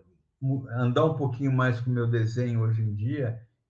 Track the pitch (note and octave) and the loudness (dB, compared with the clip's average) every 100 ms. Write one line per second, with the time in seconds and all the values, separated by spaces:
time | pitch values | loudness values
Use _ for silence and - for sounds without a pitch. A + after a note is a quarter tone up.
0 | - _ _ - C3+ C3+ - A#2+ B2 B2+ | -20 _ _ -6 -4 -4 -4 -2 0 4
1 | D#3+ D3+ C3 A#2 C#3 B2+ B2+ A2+ B2+ B2 | 2 2 -2 0 0 2 2 0 -2 0
2 | A#2 A#2 A2 B2 B2 A#2 A2+ A2 G#2+ G2+ | 2 2 0 0 -2 0 0 0 0 -2
3 | A#2+ D3 A2+ A2+ - _ _ | -2 -2 -4 -6 -12 _ _